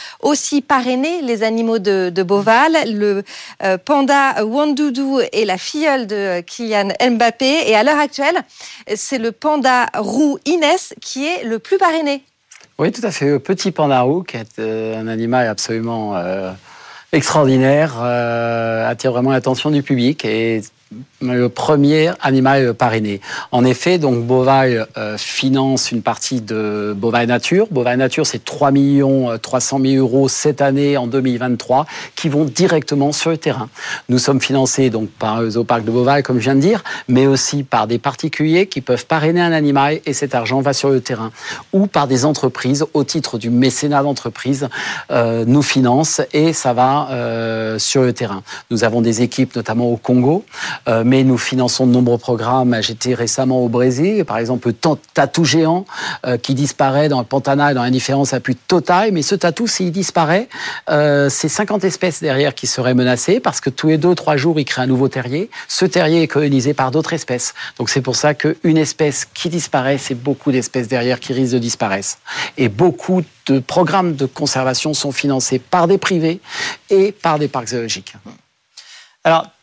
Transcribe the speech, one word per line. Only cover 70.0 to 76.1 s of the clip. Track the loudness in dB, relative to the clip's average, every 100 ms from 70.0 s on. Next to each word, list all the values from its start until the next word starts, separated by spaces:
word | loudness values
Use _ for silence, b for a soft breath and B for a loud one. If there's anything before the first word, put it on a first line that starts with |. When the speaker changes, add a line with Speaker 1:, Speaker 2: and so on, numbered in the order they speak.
| -4
Speaker 2:
beaucoup | -6 -4 -2 -2
d'espèces | -2 -2 -4 -2
derrière | -2 -2 -2
qui | -4
risquent | -2 0
de | 0
disparaître. | -2 -4 -4 -4 -6 -10 B B B -2
Et | -2
beaucoup | 2 0 0 -2 -2 -2 _ -2
de | -2
programmes | 0 0 2 2 0
de | -2 -4
conservation | -4 -4 -2 -2 -2 -2
sont | -4 -4
financés | -2 0 0 0 -4
par | 0 2 4
des | 2
privés | 0